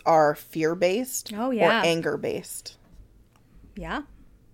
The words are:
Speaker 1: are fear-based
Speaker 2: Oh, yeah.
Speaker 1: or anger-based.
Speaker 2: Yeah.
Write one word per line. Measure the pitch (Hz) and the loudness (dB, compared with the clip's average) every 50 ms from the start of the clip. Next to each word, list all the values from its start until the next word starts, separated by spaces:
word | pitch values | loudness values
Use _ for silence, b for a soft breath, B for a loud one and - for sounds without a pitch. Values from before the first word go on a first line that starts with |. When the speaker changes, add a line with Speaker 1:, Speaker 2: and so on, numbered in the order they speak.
| - | 2
Speaker 1:
are | - 165 160 151 147 147 | 4 6 6 6 4 2
fear-based | - - - - 160 160 156 170 180 196 180 185 226 254 254 - - - - 214 | -2 -8 -10 -4 -2 -2 -2 0 2 0 0 2 0 -4 -4 -8 -10 -8 -8 -8
Speaker 2:
Oh, | 208 240 269 | -6 -4 -2
yeah. | 254 220 190 165 226 226 | 0 2 4 4 4 4
Speaker 1:
or | 180 | 2
anger-based. | 170 165 165 160 156 143 - - - - - 170 - - - - - - _ _ _ - - - _ _ - - _ _ _ _ _ _ - - - - | 2 0 0 0 -2 -4 -2 -4 -4 -6 -6 -8 -12 -16 -16 -16 -18 -20 _ _ _ -20 -20 -20 _ _ -20 -20 _ _ _ _ _ _ -20 -20 -18 -14
Speaker 2:
Yeah. | 202 170 160 196 269 285 - - - - - - _ _ - | -12 -10 -8 -8 -8 -8 -12 -20 -20 -20 -20 -20 _ _ -20